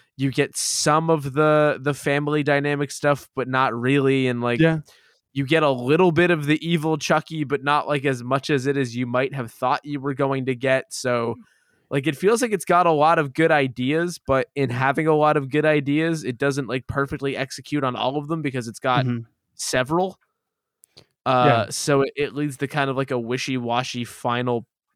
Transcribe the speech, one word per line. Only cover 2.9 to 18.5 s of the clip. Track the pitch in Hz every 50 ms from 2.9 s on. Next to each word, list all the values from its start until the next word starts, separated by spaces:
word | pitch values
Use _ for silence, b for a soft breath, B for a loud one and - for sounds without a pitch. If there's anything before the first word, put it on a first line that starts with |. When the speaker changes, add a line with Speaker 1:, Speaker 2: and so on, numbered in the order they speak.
Speaker 1:
stuff, | - - - 147 143 131 - - _
but | - 123 127
not | 131 131 131 127 110 117
really. | 117 127 139 143 135 135 135 135 131 127
And, | 123 120
like, | 120 120 120 120
Speaker 2:
Yeah. | 160 165 160 160 151 b b b b b b b _ _ -
Speaker 1:
you | 135 139
get | 127 156 160 156
a | 143
little | 135 123 123 123 147 165 185 180 160
bit | 156 175 175
of | 175 156 147
the | 143 151 156 -
evil | 165 170 165 147 160 160 151
Chucky, | - - 165 156 151 - 160 156 151
but | 127 143 139 131
not, | 143 147 147 - -
like, | 147 147 131
as | 147 135 120 120
much | 123 131 139 - -
as | 151 139 123 139
it | 143 139
is | 135 120 113
you | 120 123
might | 120 120 127 135 135 -
have | 139 123 113
thought | - - - 127 143 135 -
you | 147 143 143
were | 131 143 139
going | 127 139 135 139 135 131
to | 127 131
get. | 120 120 131 131 131 - - -
So | - - 127 123 120 117 117 110 - b b b b b b b b b b
like, | - - 131 156
it | 147 -
feels | - 196 233 226
like | 254 233 214
it's | 180 -
got | - 180 175 180 175
a |
lot | 160 147 147 156 170 165
of | 156 139 127
good | - 160 165
ideas, | 160 147 139 131 117 - 127 131 151 160 170 180 170 -
but | _ - 135 131 127 - _
in | 143 139 127
having | 120 123 131 135 139 147 156 156
a | 156
lot | 151 151 151 151 151
of | 139 135
good | 120 151 151
ideas, | 156 151 151 143 135 143 151 160 165 165 156 -
it | 107 123 110
doesn't, | 139 143 139 139 139 101
like, | 117 131 - -
perfectly | - 143 139 135 160 139 139 139 123
execute | 98 135 127 - - 131 - - 147 135
on | 131 123 107
all | 110 127 135 151
of | 147 143
them | 165 165
because | 147 143